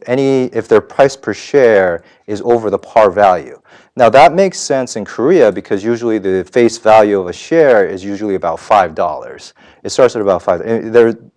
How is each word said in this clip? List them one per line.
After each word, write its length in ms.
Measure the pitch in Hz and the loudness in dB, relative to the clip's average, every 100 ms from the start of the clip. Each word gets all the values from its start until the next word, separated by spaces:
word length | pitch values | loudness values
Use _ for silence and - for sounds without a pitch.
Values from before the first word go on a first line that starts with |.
| - | -6
any, 380 | 127 135 135 127 | -2 0 0 -2
if 220 | 117 - | -6 0
their 140 | 110 | 0
price 360 | - - 139 - | 0 0 0 0
per 160 | - | -10
share 680 | 101 - 143 120 104 92 82 _ _ - | -10 -2 2 4 4 2 -4 _ _ -14
is 140 | 104 | -6
over 260 | 120 120 107 | -2 0 0
the 100 | 95 | -6
par 300 | - 117 107 | -2 2 2
value. 500 | 92 101 90 - - _ _ _ - | 4 2 2 -6 -20 _ _ _ 0
Now 140 | 117 | 2
that 240 | 127 165 | 6 4
makes 260 | 165 196 - | 4 -2 -2
sense 360 | - 135 123 110 | -6 -4 -6 -10
in 80 | |
Korea 480 | 98 - 127 180 110 | -10 -4 0 2 2
because 320 | 98 - 101 | 0 -6 -6
usually 360 | 107 117 117 110 | -4 -4 -4 -4
the 280 | 95 95 90 | -2 -4 -2
face 260 | 123 117 - | 0 0 0
value 420 | 110 110 107 101 | 4 4 4 0
of 60 | 90 | -4
a 80 | |
share 540 | 90 - 165 147 113 90 | -10 -4 0 2 2 0
is 160 | 95 | -6
usually 320 | 98 98 107 92 | -10 -10 -6 -6
about 240 | 85 82 | -6 -6
five 340 | - 107 87 | -2 0 0
dollars. 640 | 80 87 71 - - - _ _ _ | -4 -6 -8 -14 -20 -20 _ _ _
It 80 | 107 | -6
starts 260 | - 123 117 | 0 0 0
at 60 | |
about 220 | 101 87 | -2 -2
five. 180 | - 87 | -2 -4
And 320 | 110 117 113 | -4 -6 0
they're, 240 | 117 117 110 _ | 2 2 0 _